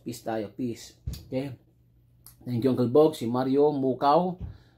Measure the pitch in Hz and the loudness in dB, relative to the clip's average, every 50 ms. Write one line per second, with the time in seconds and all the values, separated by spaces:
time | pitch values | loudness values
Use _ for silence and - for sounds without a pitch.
0 | _ 127 117 - - 113 110 113 107 98 - - 131 120 113 - - - - _ | _ -14 -14 -10 -8 -6 -6 -6 -6 -8 -8 -8 -6 -6 -6 -8 -12 -18 -20 _
1 | _ - - - - - - 131 139 143 117 - _ _ _ _ _ _ _ _ | _ -10 -10 -10 -10 -8 -6 -6 -6 -6 -10 -14 _ _ _ _ _ _ _ _
2 | _ _ _ _ _ - - _ - 123 123 117 117 131 123 120 123 117 123 151 | _ _ _ _ _ -20 -20 _ -10 -6 -2 0 2 2 2 2 2 4 4 6
3 | 156 156 156 - 123 113 123 123 131 135 131 139 147 151 147 139 131 131 123 - | 6 4 4 0 -4 -4 -2 -2 0 0 2 2 2 2 2 0 -2 -2 -2 0
4 | 147 139 147 165 180 185 175 - - - - - _ _ _ | 2 4 4 4 2 0 -2 -6 -10 -14 -14 -16 _ _ _